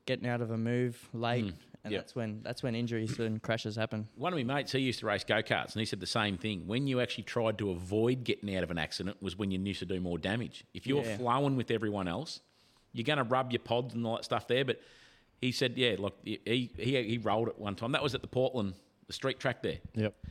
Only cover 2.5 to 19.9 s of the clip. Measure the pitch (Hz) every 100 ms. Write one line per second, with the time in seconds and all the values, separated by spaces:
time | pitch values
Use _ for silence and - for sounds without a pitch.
2.5 | 123 135 113 120 117 110 - 113 110 -
3.5 | 113 110 110 110 110 107 - 160 175 120
4.5 | 143 135 131 131 110 110 101 - 110 -
5.5 | 101 58 107 110 104 90 117 104 92 107
6.5 | 98 82 120 139 123 120 - 101 120 113
7.5 | 107 101 87 90 104 117 131 117 - 104
8.5 | 95 85 85 78 - 90 - 98 90 101
9.5 | 95 98 90 90 92 90 87 92 113 92
10.5 | - - 90 123 143 117 104 123 127 143
11.5 | 131 113 113 107 101 90 90 160 - _
12.5 | _ _ _ _ 120 117 147 117 127 127
13.5 | 120 - 120 127 113 113 113 - 113 -
14.5 | 123 135 - - - - - _ - 127
15.5 | 120 131 123 123 92 98 - - 107 -
16.5 | 123 120 - 117 135 110 117 104 107 117
17.5 | - 104 98 117 143 135 117 - 127 131
18.5 | 127 98 92 _ _ - - 135 123 135
19.5 | 120 104 71 -